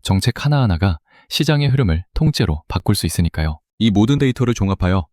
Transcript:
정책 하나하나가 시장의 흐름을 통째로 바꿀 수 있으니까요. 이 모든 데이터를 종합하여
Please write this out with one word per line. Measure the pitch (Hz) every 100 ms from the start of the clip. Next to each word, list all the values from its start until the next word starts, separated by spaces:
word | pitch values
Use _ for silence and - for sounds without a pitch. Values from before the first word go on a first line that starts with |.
정책 | - 98 120 - 143
하나하나가 | 147 120 82 98 80 _ _ _
시장의 | - 156 147 143
흐름을 | 131 107 82 -
통째로 | - 156 - 92 76 _
바꿀 | 85 - -
수 | 82
있으니까요. | - 82 - 78 78 _ _
이 | 113
모든 | 101 113 143
데이터를 | 135 123 120
종합하여 | 117 98 98 90 95 80